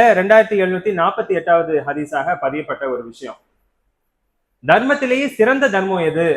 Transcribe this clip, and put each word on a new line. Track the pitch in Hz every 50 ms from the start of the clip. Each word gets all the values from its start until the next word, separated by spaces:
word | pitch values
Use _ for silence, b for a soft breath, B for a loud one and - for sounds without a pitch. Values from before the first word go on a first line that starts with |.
| 233 233 202
ரெண்டாயிரத்தி | 180 185 202 220 220 214 214 214 196
எழுநூத்தி | 185 180 185 180 - 214 196
நாற்பத்தி | 170 165 190 196 - 202 - 190
எட்டாவது | 165 165 175 170 170 165 160 156 143
ஹதீஸாக | 135 143 143 151 147 143 151 139 139 170 175 139 -
பதியப்பட்ட | 135 139 151 143 - 131 - 139 131
ஒரு | 123 123 117
விஷயம். | 117 107 - 135 117 110 - _ _ _ _ _ _ _ _ _ _ _ _ _ _ _ _ _ _ _ _ _ _ _ _ -
தர்மத்திலேயே | 139 170 220 247 269 285 285 277 247 254 269 285
சிறந்த | 277 - - 220 240 269 277 269 233
தர்மம் | 196 190 190 196 190 180 165 156
எது | 147 165 170 165 143